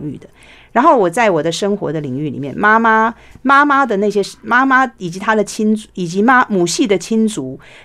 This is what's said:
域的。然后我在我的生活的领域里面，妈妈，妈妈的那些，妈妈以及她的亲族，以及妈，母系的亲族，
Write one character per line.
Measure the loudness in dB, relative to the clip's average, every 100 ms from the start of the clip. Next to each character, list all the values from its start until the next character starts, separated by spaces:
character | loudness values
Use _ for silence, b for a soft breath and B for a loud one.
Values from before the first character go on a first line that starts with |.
域 | -12 -12
的。 | -16 b b b b
然 | 0
后 | 2 4
我 | 2
在 | 2 2
我 | 2
的 | 0
生 | -2 -2 -2
活 | -4
的 | -6
领 | -6 -6
域 | -6
里 | -6
面， | -8 -2
妈 | 2 4
妈， | 4 2 0 -4 B B
妈 | 2 4
妈 | 4 2 0
的 | 0
那 | 0
些， | -2 -4 -8
妈 | -2 0 2
妈 | 2 0 -4
以 | -10
及 | -6
她 | -2
的 | -2
亲 | -2 -2 -2
族， | -2 -4
以 | -8 -6
及 | 0
妈， | 2 2 2
母 | 0 0
系 | 0 0
的 | -2
亲 | 0 0 0
族， | -2 -8 -12 B B